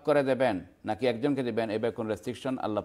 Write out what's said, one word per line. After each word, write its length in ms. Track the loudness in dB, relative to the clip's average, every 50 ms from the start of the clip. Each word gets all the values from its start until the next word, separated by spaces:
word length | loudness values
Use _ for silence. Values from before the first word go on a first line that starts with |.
| 2
করে 160 | 2 4 4 4 4
দেবেন 260 | 2 4 2 2 2 0 -4 -8 -16 _ -6 -6
নাকি 160 | -4 0 2 0 0
একজনকে 300 | 2 0 0 0 0 0 -2
দিবেন, 200 | 0 -2 -2 0 0
এবার 140 | 0 0 -2 -2
কোনো 120 | -2 -4 -4 -4
রেস্ট্রিকশন 420 | -4 -4 -8 -8 -6 -6 -6 -4 -4 -4
আল্লাহ 160 | -2 -2 -2 -2